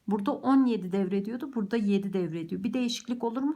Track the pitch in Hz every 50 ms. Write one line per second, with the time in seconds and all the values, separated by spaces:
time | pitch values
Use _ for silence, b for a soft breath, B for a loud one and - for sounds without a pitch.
0 | _ 202 208 208 - 294 - - - 262 269 269 254 247 220 185 185 175 190 196
1 | 190 180 202 196 196 220 247 240 311 277 - 226 202 - 233 226 202 202 202 196
2 | 196 190 190 185 175 156 160 170 160 165 185 185 196 - 247 254 247 233 - -
3 | - 233 247 240 240 233 226 269 269 294 311